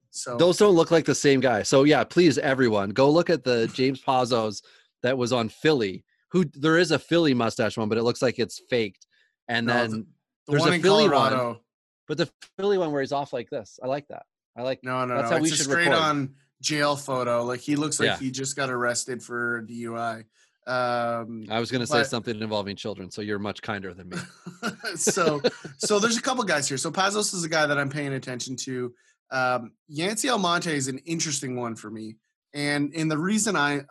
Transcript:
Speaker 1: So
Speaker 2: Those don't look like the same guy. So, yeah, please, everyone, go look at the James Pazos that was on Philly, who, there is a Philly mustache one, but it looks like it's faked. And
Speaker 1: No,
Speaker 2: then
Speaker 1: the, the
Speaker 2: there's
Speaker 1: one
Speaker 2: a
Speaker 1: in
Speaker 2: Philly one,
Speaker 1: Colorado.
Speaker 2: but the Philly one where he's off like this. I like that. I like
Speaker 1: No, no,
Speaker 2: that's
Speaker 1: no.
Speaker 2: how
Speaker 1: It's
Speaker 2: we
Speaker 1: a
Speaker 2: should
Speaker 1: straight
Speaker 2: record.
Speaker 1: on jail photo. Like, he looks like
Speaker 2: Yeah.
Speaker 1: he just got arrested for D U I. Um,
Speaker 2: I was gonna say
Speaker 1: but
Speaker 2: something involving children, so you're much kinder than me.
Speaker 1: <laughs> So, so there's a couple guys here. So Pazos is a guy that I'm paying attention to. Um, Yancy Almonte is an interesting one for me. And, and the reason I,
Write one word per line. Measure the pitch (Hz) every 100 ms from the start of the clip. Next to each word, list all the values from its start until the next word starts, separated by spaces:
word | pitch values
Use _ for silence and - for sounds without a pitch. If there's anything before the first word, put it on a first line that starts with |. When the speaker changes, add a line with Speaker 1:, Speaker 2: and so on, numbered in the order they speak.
| _
Speaker 1:
So | - - 120
Speaker 2:
Those | 175 170
don't | 208
look | 170 156
like | 165 143
the |
same | 131 147 135
guy. | 127 107
So, | 95 139
yeah, | 143 143
please, | 110 170 175 131
everyone, | 147 131 123 104 98
go | 104 139
look | 160 175
at | 156
the | 127 120 113
James | 120 131 131
Pazos | - 131 123 120 110 101 - _ _ _
that | 120 131
was | 120
on | 123 110
Philly, | - 156 143 101 92 - _ _
who, | 175 160
there | 139 156 160
is | 175
a | 139
Philly | - 170 160
mustache | 123 113 - 107 117
one, | 107
but | 110
it |
looks | 117 117
like | 127 113
it's | 110 - -
faked. | 123 107 - _ _ _ _ -
And | 117 117
Speaker 1:
No, |
Speaker 2:
then | 120 117
Speaker 1:
the, | 110
the | 107 _ _ _ -
Speaker 2:
there's | 147
Speaker 1:
one | 156
Speaker 2:
a |
Speaker 1:
in | 143
Speaker 2:
Philly | 175 208 202
one, |
Speaker 1:
Colorado. | 139 135 127 120 110 _ _ _ _ -
Speaker 2:
but | 156
the | 160 _ - -
Philly | 196 196
one | 165
where | 143
he's | 135
off | 143 143
like | 127 113
this. | 113 104 -
I | 127
like | 143 147
that. | - - _ _ 117
I |
like | 127 131
Speaker 1:
No, | 131 127 127
no, | 120
Speaker 2:
that's | 117
Speaker 1:
no. | 165
Speaker 2:
how |
Speaker 1:
It's | 160
Speaker 2:
we |
Speaker 1:
a | 156
Speaker 2:
should |
Speaker 1:
straight | 139 139 170
Speaker 2:
record. | 147
Speaker 1:
on | 156 147 139 - _ _
jail | - 151 147 143
photo. | 139 131 120 120
Like, | 120 123
he | - 143
looks | 151 147
like | 131
Speaker 2:
Yeah. | 90
Speaker 1:
he | 131
just | 127 135 -
got | 135
arrested | 123 123 120 - 123
for | 113 120 120 120
D | 110
U | 117 117 117
I. | 117 113 110 _ _ _ -
Um, | 127 123 120 117 117 113 113 104
Speaker 2:
I | 110
was | 117
gonna | 131 117
say | 120
Speaker 1:
but | -
Speaker 2:
something | 120 113 107
involving | 110 107 98 98
children, | 110 98 95
so | -
you're | 107 101
much | 101 92
kinder | - 101 95
than | 87 90
me. | 92
Speaker 1:
<laughs> | - - - - 233 - 226 170
So, | - 190 165 147 - - 160 131
so | 208 208
there's | 226 233
a |
couple | 269 254
guys | 202 151 139
here. | 135
So | 165
Pazos | 147 190 208 202
is | 185
a | 165
guy | 160 151
that | 143
I'm | 139
paying | 147 143
attention | 135 131 123 131 127
to. | - 127 123 - _ _ -
Um, | 131 127 123 113 - _
Yancy | 151 185 220 277
Almonte | 233 175 170 170
is | 147 131
an | 131 165
interesting | 165 156 139 131 123
one | 117 110
for | 110
me. | 110 110 110 _ _ _
And, | 143 143 143 143 160
and | 156
the | 147
reason | 180 214 220
I, | 175 143 143 139